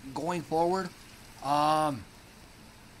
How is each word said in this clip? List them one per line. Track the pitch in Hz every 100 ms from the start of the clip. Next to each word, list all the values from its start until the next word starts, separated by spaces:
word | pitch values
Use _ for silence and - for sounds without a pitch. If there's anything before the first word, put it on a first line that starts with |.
| 139
going | 135 160 175
forward, | 139 160 170 190 190 - - - - -
um, | 139 147 151 156 156 127 - - - - - - - - - -